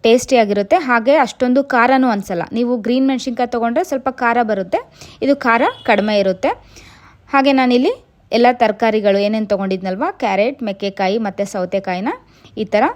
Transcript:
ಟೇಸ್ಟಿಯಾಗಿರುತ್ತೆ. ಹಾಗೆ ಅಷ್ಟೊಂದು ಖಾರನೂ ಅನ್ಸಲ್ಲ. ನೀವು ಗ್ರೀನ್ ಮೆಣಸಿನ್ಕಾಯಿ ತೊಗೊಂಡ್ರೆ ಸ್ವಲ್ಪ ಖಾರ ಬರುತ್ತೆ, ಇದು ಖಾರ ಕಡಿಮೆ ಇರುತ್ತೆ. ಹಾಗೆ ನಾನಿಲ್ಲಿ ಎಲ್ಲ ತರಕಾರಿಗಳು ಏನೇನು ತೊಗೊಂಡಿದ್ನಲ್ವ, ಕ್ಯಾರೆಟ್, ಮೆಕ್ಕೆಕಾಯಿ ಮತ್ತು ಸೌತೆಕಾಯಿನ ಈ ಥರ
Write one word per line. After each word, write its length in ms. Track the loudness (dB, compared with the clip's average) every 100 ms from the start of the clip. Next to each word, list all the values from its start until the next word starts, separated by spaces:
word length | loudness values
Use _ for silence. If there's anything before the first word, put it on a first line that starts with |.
| 4
ಟೇಸ್ಟಿಯಾಗಿರುತ್ತೆ. 720 | 2 4 2 2 0 2 0 2
ಹಾಗೆ 260 | 0 2 2
ಅಷ್ಟೊಂದು 360 | 2 0 0 0 2
ಖಾರನೂ 360 | 2 4 4 2 0
ಅನ್ಸಲ್ಲ. 280 | -4 -6 -4 -4
ನೀವು 160 | -2 -2 -2
ಗ್ರೀನ್ 220 | 0 0
ಮೆಣಸಿನ್ಕಾಯಿ 400 | -2 -4 -4 -4
ತೊಗೊಂಡ್ರೆ 300 | -2 -2 -2 -2
ಸ್ವಲ್ಪ 200 | -4 -4 -2
ಖಾರ 180 | 0 0 0
ಬರುತ್ತೆ, 300 | -2 -2 -6 -6 -20 -20 -6 0
ಇದು 80 | 0 2
ಖಾರ 160 | 2 2 -2 0
ಕಡಿಮೆ 280 | 0 2 0
ಇರುತ್ತೆ. 260 | 0 0 -2 -4 -12 -20 -20 -20 -20 _ _
ಹಾಗೆ 200 | 0 2 2
ನಾನಿಲ್ಲಿ 340 | 2 2 2 -2 _ _ _ 2
ಎಲ್ಲ 100 | 2 4
ತರಕಾರಿಗಳು 580 | 0 2 0 2 2 2 0
ಏನೇನು 220 | -2 -2
ತೊಗೊಂಡಿದ್ನಲ್ವ, 500 | -2 -2 -4 -4 -4 -6 -4
ಕ್ಯಾರೆಟ್, 360 | -4 0 -2 -2 -8
ಮೆಕ್ಕೆಕಾಯಿ 500 | -6 -8 -4 -2 -2 -4
ಮತ್ತು 200 | -6 -6
ಸೌತೆಕಾಯಿನ 600 | -6 -4 -4 -4 -6 -6 -8 _ _ -20 -10
ಈ 40 | -4 0
ಥರ 80 | 0